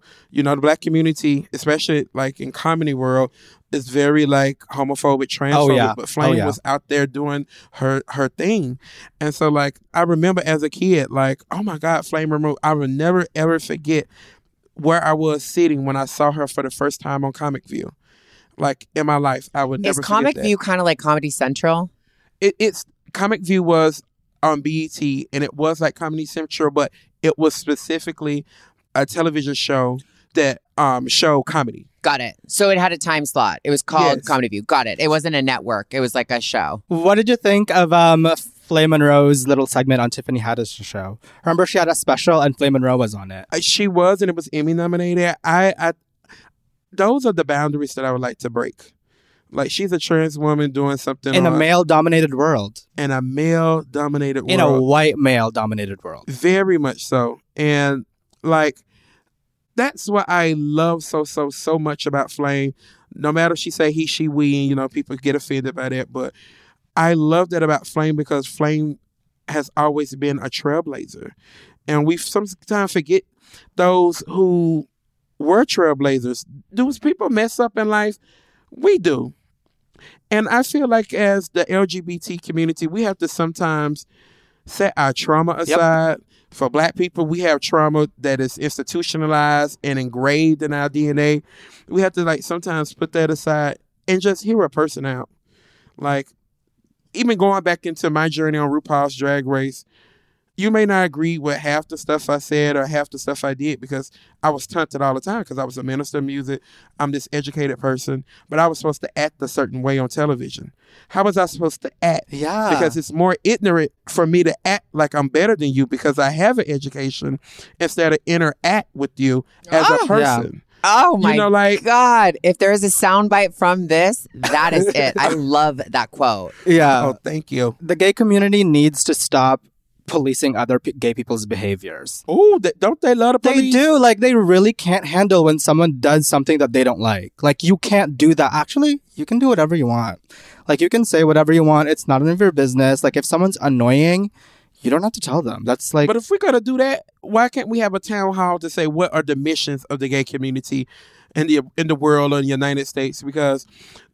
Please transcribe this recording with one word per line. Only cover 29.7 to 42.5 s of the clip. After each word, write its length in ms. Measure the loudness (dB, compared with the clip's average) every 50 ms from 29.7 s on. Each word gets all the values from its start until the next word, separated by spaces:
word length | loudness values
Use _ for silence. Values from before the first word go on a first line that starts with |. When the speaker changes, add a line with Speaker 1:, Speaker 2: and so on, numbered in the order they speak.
| -2 -2 -2 -2 -4 -6 -10 _ _ _ _ _ -2
Speaker 1:
that, 280 | 0 0 0 -2 -4 _ _ -4 -2
um, 300 | 0 0 0 -2 -2 -2
show 340 | -2 0 2 2 2 2
comedy. 460 | 0 0 -2 -2 -2 -4 -6 -12 -16 _ _ _
Speaker 3:
Got 180 | -2 -2 -2 -2
it. 160 | -4 -8 -12 _ _ -8
So 220 | -2 2 2 4
it 80 | 4 4
had 140 | 2 0
a 60 | 0 -2
time 280 | -4 -2 -2 -2 -2
slot. 340 | -2 -2 0 0 0 0 -4 -4
It 60 | -2
was 120 | -2 -2
called 360 | -2 -2 0 2 2 2 2 0
Speaker 1:
Yes. 100 | -2 -2
Speaker 3:
Comedy 220 | -2 0 0 -2
View. 120 | -4 -6
Got 260 | -4 0 0 0 0 -2
it. 120 | -4 -2
It 80 | 0 0
wasn't 280 | 0 0 -2 -2 -2
a 60 | -2
network. 520 | 0 0 -2 -2 -4 -4 -4 -4 -4 _ -4
It 80 | -4
was, 120 | -2 -2 -2
like, 160 | -4 -4 -2
a 120 | -4 -6
show. 420 | -4 -4 -4 -4 -4 -4 -6 -8 -8 -6
Speaker 2:
What 280 | -4 0 2 2 4
did 140 | 4 2 2
you 80 | 0 0
think 340 | 2 2 2 2 2 2
of, 220 | 2 2 2 4 4
um, 340 | 6 6 6 6 6 4 2 2 0 -4 -12 -20 _
Flame 280 | _ -2 2 2 4 4
Monroe's 580 | 4 4 6 6 6 6 6 6 4 4 2 0
little 180 | 2 2 2
segment 360 | 0 0 0 0 2 2 0
on 80 | 0 -2
Tiffany 300 | -4 -6 -8 -6 -4 -4
Haddish's 460 | -4 -4 -4 -4 -4 -8 -8 -14 -16
show? 340 | -12 -10 -10 -10 -10 -12 -14 _ -20 -18 _ -4
Remember, 200 | -2 2 2 2
she 120 | 2 2 0
had 100 | 2 2
a 80 | 0
special 460 | -2 0 0 0 0 2 2 4 4
and 140 | 4 2